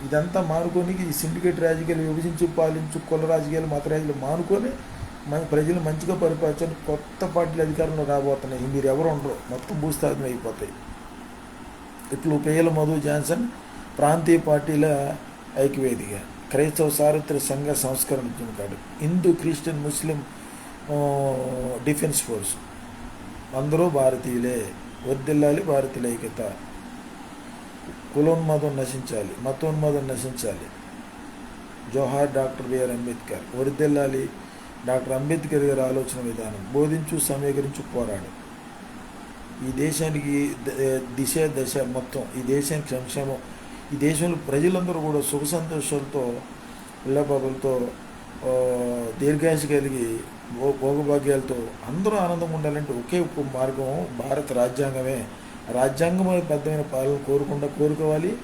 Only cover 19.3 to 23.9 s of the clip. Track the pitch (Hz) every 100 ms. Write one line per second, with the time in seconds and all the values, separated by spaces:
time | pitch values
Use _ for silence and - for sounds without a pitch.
19.3 | 170 151 151 - 151 147 143 156 147 131
20.3 | - - - - - - 147 143 139 139
21.3 | 127 131 127 123 120 123 147 156 143 -
22.3 | 113 101 - - - - - - - -
23.3 | - - 131 147 156 175